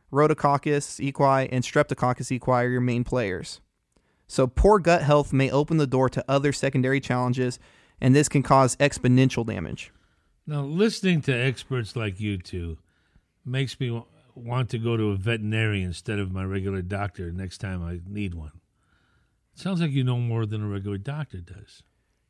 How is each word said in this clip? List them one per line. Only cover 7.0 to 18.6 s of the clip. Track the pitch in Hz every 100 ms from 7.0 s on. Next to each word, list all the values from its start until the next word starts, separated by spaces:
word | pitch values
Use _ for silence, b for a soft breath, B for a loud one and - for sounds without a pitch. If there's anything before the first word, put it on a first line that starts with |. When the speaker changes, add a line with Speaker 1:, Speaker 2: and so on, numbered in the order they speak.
Speaker 1:
challenges, | - 123 123 123 123 - b b b b
and | 127
this | 139 147
can | 147
cause | - 135 127 -
exponential | 143 - 127 127 135 - 113
damage. | 98 80 - - _ _ _ _ _ -
Speaker 2:
Now, | 147
listening | 139 165 220 - 185 165
to | -
experts | 120 131 120 - 127 104 117
like | 107 92
you | 107 95
two | - 90 85 78 _ _ _ _ _ _
makes | 127 131 131 -
me | 127
wa-, | 117 - _ _
want | - 117 123 120
to | 113
go | 117 113
to | 107
a | 98
veterinarian | 101 117 107 110 110 101 92
instead | 85 - 104
of | 95
my | 95
regular | 95 98 98 98
doctor | 90 98 101 - 87
next | 90 92 -
time | 98 92
I | 85 87 90
need | 104 98
one. | 85 76 -